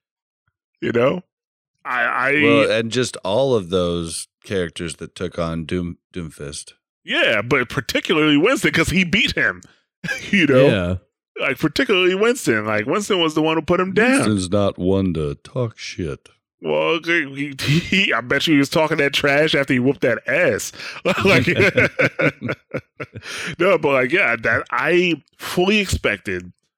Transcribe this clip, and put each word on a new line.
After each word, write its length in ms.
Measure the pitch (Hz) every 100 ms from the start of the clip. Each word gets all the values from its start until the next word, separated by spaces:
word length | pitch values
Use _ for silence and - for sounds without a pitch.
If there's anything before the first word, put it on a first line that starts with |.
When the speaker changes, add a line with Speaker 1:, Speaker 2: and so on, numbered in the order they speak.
| _ _ _ _ _ _ _ _
Speaker 1:
You 100 | 120
know? 320 | 117 127 180 - _ _ _ _ _ 143
I, 180 | 123
I 280 | 120 - 131 147
Speaker 2:
Well, 280 | 143 143 -
and 200 | 110 117
just 240 | 120 120 -
all 320 | 90 110 139 117
of 140 | 85
those 580 | 92 87 87 82 78 - _
characters 540 | - 98 85 - 85 -
that 180 | 82 -
took 240 | 90 -
on 240 | 82 82 76
Doom, 320 | 90 87 - _
Doomfist. 600 | 92 80 - 71 76 - - _ _ 170
Speaker 1:
Yeah, 360 | 285 254 107
but 280 | 120 143 120
particularly 640 | - - 294 - 160 156 143
Winston, 380 | 202 269 156
'cause 160 | 165 156
he 160 | 170 180
beat 280 | 196 285
him. 280 | - 113 90 - _ _ _
<laughs> 280 | - - -
You 140 | 202 147
know? 200 | 131 139
Speaker 3:
Yeah. 280 | 104 90 90 _ _ _ -
Speaker 1:
Like, 180 | 143 131
particularly 560 | 151 - 269 185 185 190
Winston. 500 | 226 247 - 110 107
Like, 200 | 107 107
Winston 340 | 196 208 190
was 120 | 160 156
the 60 |
one 140 | 156 160
who 60 |
put 180 | 147 180
him 140 | 185
down. 180 | 190 240 262 110
Speaker 2:
Winston's 220 | 101 90
not 280 | 104 98 -
one 360 | 90 95 95
to 220 | 80 73 71
talk 420 | - 127 117 -
shit. 500 | - - 80 67 _ _ _ _
Speaker 1:
Well, 380 | 160 156 156 165 160
he, 480 | 170 139 139 143 135
he, 180 | 101 156
he, 340 | - 190 196
I 60 | 117
bet 260 | 123 139 -
you 80 | 143
he 40 |
was 80 | 139
talking 280 | 170 156 156
that 160 | 139
trash 400 | - 147 143 156 151
after 160 | 139
he 60 | 127
whooped 220 | 127 139
that 260 | 131 110 -
ass. 460 | 147 165 98 - - - - -
<laughs> 80 | 190
Like, 240 | 190 175 -
<laughs> 880 | 175 190 196 196 - 202 - 147 - - - _ - - - - - - - - 151
no, 180 | 180 180
but, 160 | 151
like, 180 | 135 127
yeah, 240 | 175 135 117
that 300 | 113 123 -
I 500 | 120 147 175 180 151 - -
fully 420 | - - 185 214
expected 720 | 190 - 127 101 - 90 90 - _